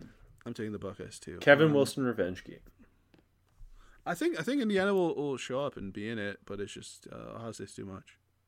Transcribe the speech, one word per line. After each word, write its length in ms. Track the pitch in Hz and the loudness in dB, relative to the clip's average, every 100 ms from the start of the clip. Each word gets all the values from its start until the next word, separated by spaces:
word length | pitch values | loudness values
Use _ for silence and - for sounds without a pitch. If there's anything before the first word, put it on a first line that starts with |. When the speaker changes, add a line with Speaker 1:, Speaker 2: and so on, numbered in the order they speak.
| - - - - 120 | -20 -20 -20 -18 -12
Speaker 1:
I'm 60 | |
taking 180 | 117 107 | -8 -6
the 60 | 104 | -6
Buckeyes 400 | 95 - - - | -8 -10 -14 -14
too. 200 | - 87 | -14 2
Speaker 2:
Kevin 280 | 143 143 156 | 8 10 8
Speaker 1:
Um, 60 | |
Speaker 2:
Wilson 300 | 143 135 - | 6 4 2
revenge 400 | 127 110 92 92 | 0 0 0 -4
game. 140 | - - - - - _ _ - _ _ _ - - - - - - | -12 -18 -20 -20 -20 _ _ -20 _ _ _ -20 -20 -20 -20 -12 -6
Speaker 1:
I 80 | |
think, 240 | 175 330 294 | -2 0 0
I 40 | |
think 180 | 165 285 | 0 0
Indiana 320 | 233 196 196 | 2 2 4
will, 220 | 196 170 | 4 4
will 220 | 143 143 127 | 2 -2 -2
show 260 | - 127 | -4 -2
up 140 | 143 - | -2 -4
and 120 | 98 | -8
be 200 | 95 107 | -6 -4
in 80 | 113 | -4
it, 220 | 101 98 | -4 -6
but 160 | - 98 | -8 -8
it's 120 | 98 | -8
just, 340 | - - - - | -10 -16 -18 -16
uh, 260 | - 113 110 | -14 -12 -10
Ohio 160 | 117 | -10
State's 220 | 107 104 | -10 -12
too 120 | - 101 | -10 -12
much. 320 | 95 - - _ _ | -12 -16 -20 _ _